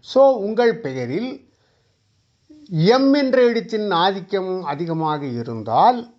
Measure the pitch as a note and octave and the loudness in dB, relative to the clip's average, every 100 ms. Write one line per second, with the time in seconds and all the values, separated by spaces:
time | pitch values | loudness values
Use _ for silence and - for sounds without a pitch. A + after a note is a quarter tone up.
0 | - C4 C4+ B3 G3+ A3 A#3+ G3 C#3 C3 | -2 4 4 4 -2 0 0 0 -8 -8
1 | A#2+ D#3 B3+ - _ _ _ _ _ _ | -6 -6 -6 -12 _ _ _ _ _ _
2 | _ _ _ _ _ D4+ D4 E3 E3+ B3+ | _ _ _ _ _ -20 -8 0 2 4
3 | C4+ C#4+ C4 B3+ A#3+ A#3 G#3+ A3 G#3 E3+ | 4 2 2 4 4 2 -4 -6 -2 0
4 | F#3 G3 F#3 G3 F#3 F#3 E3 C#3+ E3+ D#3+ | 0 -2 -6 -6 -4 -6 -6 -8 -6 -4
5 | D#3 D3+ C#3 A#2+ A#2 A2+ A2 B2 G#3 B3 | -2 -4 -6 -8 -8 -8 -2 4 4 2
6 | A3+ | -8